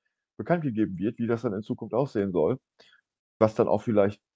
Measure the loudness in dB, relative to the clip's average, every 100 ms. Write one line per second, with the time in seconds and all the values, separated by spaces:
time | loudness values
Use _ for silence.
0 | _ _ _ -14 -2 -2 0 -2 -2 -2
1 | -6 -4 -2 -2 -2 -4 -6 -8 -4 -2
2 | -2 -2 -2 2 2 0 _ _ -20 _
3 | _ _ _ _ 2 4 0 0 2 2
4 | 2 0 _